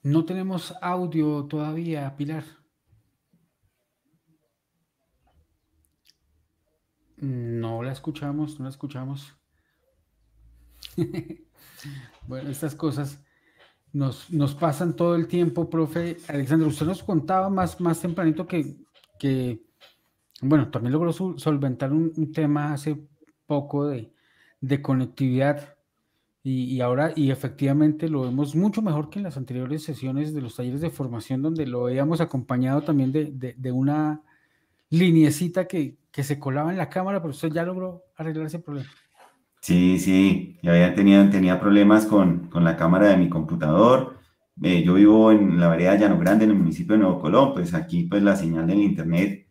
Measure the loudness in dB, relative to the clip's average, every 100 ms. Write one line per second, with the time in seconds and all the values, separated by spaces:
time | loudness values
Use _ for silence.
0 | 0 0 0 -6 -6 -8 -10 -10 -6 -4
1 | -4 -2 -2 -4 -6 -8 -8 -8 -8 -8
2 | -8 -10 -10 -10 -12 _ _ _ _ _
3 | _ _ _ _ _ _ _ _ _ _
4 | _ _ _ _ _ _ _ _ _ _
5 | _ _ _ _ _ _ _ _ _ _
6 | _ _ _ _ _ _ _ _ _ _
7 | _ _ -8 -8 -8 -8 -8 -8 -10 -10
8 | -12 -10 -8 -6 -8 -10 -14 -12 -14 -12
9 | -10 -12 -16 _ _ _ _ _ _ _
10 | _ _ _ _ _ _ _ _ -14 -8
11 | -6 -8 -12 -20 _ _ _ -20 -20 -20
12 | -20 _ -16 -12 -12 -8 -8 -6 -6 -4
13 | -8 -10 _ _ _ _ _ _ _ -4
14 | -4 -4 -6 -2 -2 -2 -4 -2 -4 -2
15 | 0 0 -2 -2 -2 -2 -4 -2 -2 -4
16 | -8 -10 -8 -6 0 0 0 -2 -4 -6
17 | -4 -4 0 -2 0 -2 -4 -2 -4 -2
18 | -4 -2 -2 -2 -4 -4 -6 -10 -20 _
19 | _ _ -2 -2 -4 -8 _ _ _ _
20 | _ _ _ _ 2 2 2 -4 -2 -2
21 | -2 -2 -6 -4 -4 -2 -2 -4 -2 -2
22 | -2 -4 -6 -2 -2 -2 -4 -6 -6 -8
23 | -10 _ _ _ _ -6 -4 -4 -4 -6
24 | -12 _ _ _ _ _ -4 -4 0 -2
25 | -2 -2 -2 0 0 -2 -8 _ _ _
26 | _ _ _ _ -6 -6 -4 -2 -2 0
27 | -2 0 -2 -2 -6 -4 0 2 2 0
28 | -4 -4 -2 -4 -2 0 0 0 -2 -4
29 | -6 -8 -10 -10 -8 -8 -6 -8 -8 -10
30 | -6 -6 -6 -6 -10 -8 -8 -6 -6 -6
31 | -8 -8 -6 -4 -4 -4 -4 -4 -2 -2
32 | -2 -2 -2 -4 -4 -2 0 -2 0 0
33 | 0 -2 -4 -8 -12 -10 -6 -2 0 0
34 | -2 -4 _ _ _ _ _ _ _ 2
35 | 6 6 6 4 -2 -4 -4 -4 -6 -8
36 | _ -8 -6 -4 -4 -4 -4 -4 -4 -4
37 | -4 -4 -6 -6 -6 -4 -4 -6 -10 -12
38 | _ -12 -8 -6 -8 -10 -10 -10 -12 _
39 | _ _ _ _ _ _ 0 4 4 2
40 | 2 4 4 2 -4 -6 2 4 4 4
41 | 6 8 8 6 2 2 4 6 8 6
42 | 6 4 4 2 -2 2 2 4 2 6
43 | 6 6 4 0 -4 -2 2 4 6 6
44 | 2 -12 _ _ _ -4 0 2 4 8
45 | 8 8 8 6 4 4 2 4 2 4
46 | 4 2 4 4 4 4 2 -2 0 2
47 | 2 0 2 2 2 0 -4 -4 -4 -4
48 | -2 2 2 2 0 -2 0 2 2 0
49 | 0 0 0 -4 _